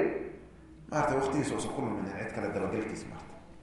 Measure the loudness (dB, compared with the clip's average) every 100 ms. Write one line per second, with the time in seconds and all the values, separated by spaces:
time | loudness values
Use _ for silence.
0 | 8 2 -4 -8 -14 -18 -18 -16 0 2
1 | 4 4 4 4 4 2 0 0 0 0
2 | -2 -2 -2 0 0 2 2 2 0 -4
3 | -8 -10 -12 -14 -16 -16